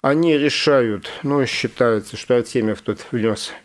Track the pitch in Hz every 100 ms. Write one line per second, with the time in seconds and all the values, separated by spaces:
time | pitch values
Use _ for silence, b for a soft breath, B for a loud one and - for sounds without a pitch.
0 | 135 147 170 151 143 - - 139 117 104
1 | - - 139 143 127 - - - 120 110
2 | 104 - - 123 117 127 110 104 - 107
3 | - 123 110 120 - -